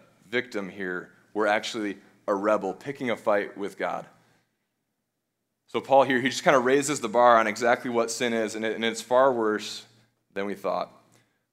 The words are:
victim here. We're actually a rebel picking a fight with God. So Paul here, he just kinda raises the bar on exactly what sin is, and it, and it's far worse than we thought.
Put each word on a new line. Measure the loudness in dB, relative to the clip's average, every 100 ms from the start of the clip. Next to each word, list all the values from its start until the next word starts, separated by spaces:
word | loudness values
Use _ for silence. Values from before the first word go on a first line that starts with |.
| _ _ _
victim | -6 -4 -8 -8
here. | -8 -6 -8 -10 _ _
We're | -2 0
actually | 0 -2 -6 -6 -8 -16 _ -4
a |
rebel | -2 2 0 0
picking | -8 -10 -8 -6
a | -4
fight | 0 0 -2 -6
with | -10 -6
God. | -6 -6 -10 _ _ _ _ _ _ _ _ _ _ _ _ _ _ _ _
So | -8
Paul | 2 4
here, | 6 2
he | 0
just | 0
kinda | 2 4
raises | 4 2 0 -4
the | -2
bar | 4 6 6
on | 4
exactly | 0 0 0 0
what | -2 -2
sin | -2 -2
is, | -2 -4 -4
and |
it, | -6 -4
and | -4
it's | -4
far | 0 4 4
worse | 4 0 -2 -6 -14 -18 _ _ _ _
than | -8 -8
we | -6
thought. | -4 -4 -6 -12 _ _ _ _ _